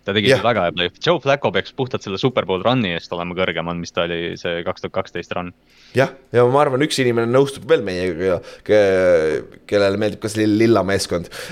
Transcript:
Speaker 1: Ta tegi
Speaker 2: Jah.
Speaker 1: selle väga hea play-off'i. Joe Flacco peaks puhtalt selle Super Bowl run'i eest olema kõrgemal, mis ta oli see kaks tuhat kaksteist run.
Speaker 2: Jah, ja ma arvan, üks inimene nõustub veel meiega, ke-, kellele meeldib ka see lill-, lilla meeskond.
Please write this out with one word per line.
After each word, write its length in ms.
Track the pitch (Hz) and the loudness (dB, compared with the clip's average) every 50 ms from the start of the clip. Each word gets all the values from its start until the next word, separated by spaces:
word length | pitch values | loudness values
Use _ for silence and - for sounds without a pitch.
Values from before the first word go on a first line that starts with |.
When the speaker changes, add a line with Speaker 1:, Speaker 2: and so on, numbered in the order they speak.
| _ - | _ -4
Speaker 1:
Ta 60 | 98 | -2
tegi 140 | 107 101 127 | 0 2 2
Speaker 2:
Jah. 80 | 135 107 | 2 2
Speaker 1:
selle 80 | 101 117 | 2 0
väga 140 | 120 101 87 | 0 0 0
hea 100 | 85 80 87 | -2 0 -2
play-off'i. 240 | 87 87 - _ - | -4 -4 -4 _ -2
Joe 160 | 147 175 151 | -2 -2 0
Flacco 300 | - 139 143 143 - 120 | 0 0 0 0 0 -2
peaks 220 | 92 98 - - - | -2 -2 -2 -4 -6
puhtalt 300 | - 131 123 - 101 - | -6 -6 -4 -6 -6 -6
selle 140 | 104 95 95 | -8 -6 -2
Super 260 | - 131 - 113 95 87 | -2 0 0 0 -2 0
Bowl 160 | 95 90 92 | -2 0 0
run'i 300 | 113 127 131 110 90 85 | 0 0 2 0 -2 -4
eest 160 | 85 - - | -6 -6 -8
olema 240 | 95 87 85 87 87 | -8 -8 -6 -6 -4
kõrgemal, 400 | 87 92 92 85 82 82 85 87 | -2 -2 -2 -2 -2 -4 -4 -6
mis 160 | 87 85 - | -6 -8 -6
ta 140 | - - 85 | -4 -4 -2
oli 320 | 85 85 85 85 87 90 87 | -2 -2 -4 -6 -6 -8 -8
see 220 | - 90 85 85 85 | -6 -6 -6 -4 -6
kaks 220 | 92 90 - - | -6 -8 -8 -10
tuhat 80 | 90 - | -8 -6
kaksteist 400 | 95 95 - - 87 85 - - | -6 -6 -6 -8 -12 -10 -8 -8
run. 140 | 87 87 90 - _ _ _ _ _ _ - - | -8 -8 -8 -12 _ _ _ _ _ _ -4 0
Speaker 2:
Jah, 180 | 123 135 135 - - - _ | 0 0 0 -2 -8 -12 _
ja 140 | - 120 123 123 | 2 2 4 4
ma 140 | 127 143 151 | 4 2 2
arvan, 220 | 147 127 123 151 156 | 2 2 0 0 -2
üks 140 | - - 131 | 0 0 0
inimene 240 | 123 117 117 117 117 | 0 2 0 0 2
nõustub 400 | 120 135 139 139 - - - 127 | 2 2 2 2 -2 -6 -2 0
veel 160 | 165 160 104 | 0 0 0
meiega, 560 | 95 92 87 92 92 85 80 92 95 90 82 - - - - - | -2 -4 -4 -2 -4 -2 -2 0 0 0 -2 -4 -8 -18 -12 -2
ke-, 800 | - 104 107 101 98 95 92 92 90 87 82 - 78 76 64 - - - - - - | 2 4 4 6 4 4 4 4 4 4 4 4 2 0 -2 -4 -8 -16 -20 -6 -2
kellele 320 | 101 101 101 98 98 101 | 0 2 2 2 2 0
meeldib 240 | 107 104 92 - - | 0 -2 -4 -4 -6
ka 80 | 107 | -6
see 140 | 104 110 110 | -2 0 2
lill-, 100 | 107 104 107 113 | 2 4 4 6
lilla 220 | 113 113 101 92 95 | 6 4 4 4 2
meeskond. 400 | 98 95 - - 98 85 85 - - - - - | 0 -2 -2 -2 -4 -4 -4 -6 -12 -14 -14 -12